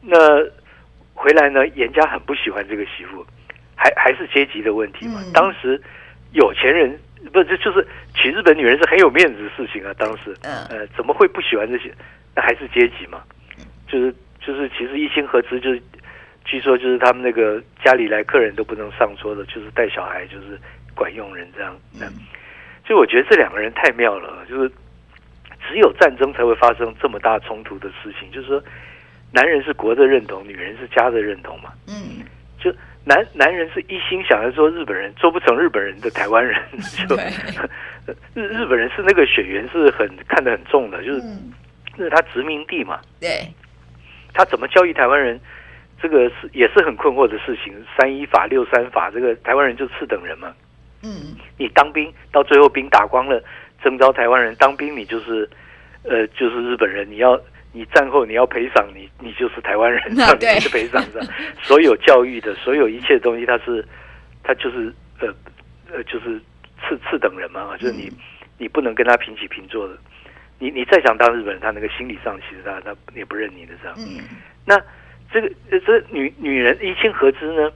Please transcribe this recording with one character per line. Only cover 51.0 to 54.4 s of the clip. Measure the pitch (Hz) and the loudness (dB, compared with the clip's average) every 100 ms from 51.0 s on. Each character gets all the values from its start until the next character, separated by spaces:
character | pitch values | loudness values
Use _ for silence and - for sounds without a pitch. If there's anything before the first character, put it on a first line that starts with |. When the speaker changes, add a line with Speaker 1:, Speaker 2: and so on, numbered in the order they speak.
Speaker 2:
嗯。 | 220 196 147 - - - | -16 -16 -16 -18 -20 -10
Speaker 1:
你 | 139 | 0
当 | - 147 | 2 2
兵， | 151 151 - - | 0 -6 -10 -2
到 | 147 | 0
最 | 139 139 | 4 6
后 | 143 | 6
兵 | 139 135 | 4 2
打 | 110 101 | 2 4
光 | 127 135 | 0 0
了， | 123 - - - _ | -2 -4 -20 -20 _
征 | 135 127 | -2 4
召 | 131 | 4
台 | 131 117 | 4 2
湾 | 127 | 4